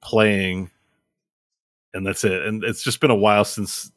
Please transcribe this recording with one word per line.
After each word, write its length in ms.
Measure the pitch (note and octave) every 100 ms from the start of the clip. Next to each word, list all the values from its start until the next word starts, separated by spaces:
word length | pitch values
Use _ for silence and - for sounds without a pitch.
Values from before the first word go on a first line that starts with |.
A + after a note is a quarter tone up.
playing, 680 | - A2+ G#2+ G2+ F#2+ F#2 F2+ _ _ _ _ _ _ _ _ _ _ _ _
and 120 | F#2 F#2+
that's 180 | F#2+
it. 180 | G#2+ F#2
And 200 | D2 A2
it's 180 | A2+ G#2+
just 180 | - -
been 100 | D3+
a 60 | A2
while 280 | G#2+ G#2
since 460 | G2+ - G2 - -